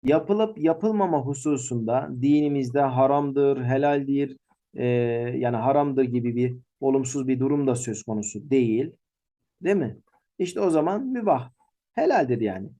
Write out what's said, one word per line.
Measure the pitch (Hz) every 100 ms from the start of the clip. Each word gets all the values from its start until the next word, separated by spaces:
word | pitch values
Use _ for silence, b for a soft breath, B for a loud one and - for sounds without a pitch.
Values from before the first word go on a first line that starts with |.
Yapılıp | 127 156 156 208 220 220
yapılmama | 156 165 208 214 190 156
hususunda | 131 139 151 143 127 120 110 123 - 127
dinimizde | 135 147 147 143 131 131
haramdır, | 139 127 135 143 143 139 139 135
helaldir, | 123 131 143 143 139 139 139 131 _ _ _
e, | - 123 123 120 117 120 123
yani | 123 117
haramdır | 117 143 143 135
gibi | 131 123 120 120
bir | 123 123 _ _
olumsuz | 135 135 131 143 131
bir | 127
durum | 135 147 139
da | 120
söz | 123 104
konusu | - 107 104 107 147
değil. | 135 120 110 151 - _ _ _ _ _ _
Değil | 180 202
mi? | 127 98 _ _ _ _
İşte | 185 180
o | 196
zaman | 160 156 202 262
mübah. | 254 208 139 123 _ _ _ _
Helaldir | - 339 294 131 120
yani. | 107 95 98 -